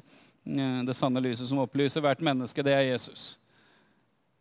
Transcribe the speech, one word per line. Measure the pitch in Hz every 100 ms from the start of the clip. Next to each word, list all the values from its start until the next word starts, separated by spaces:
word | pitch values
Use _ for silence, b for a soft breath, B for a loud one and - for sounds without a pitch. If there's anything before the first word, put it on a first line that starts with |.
| b b b b
Eh, | - 139 135 127
det | 123
sanne | 127 135 127
lyset | 131 117 123
som | 139
opplyser | 127 139 139 160
hvert | 147 131
menneske, | 156 131 120 - 139
det | 139
er | 135
Jesus. | 120 - - - - b b b b b b b _ _ _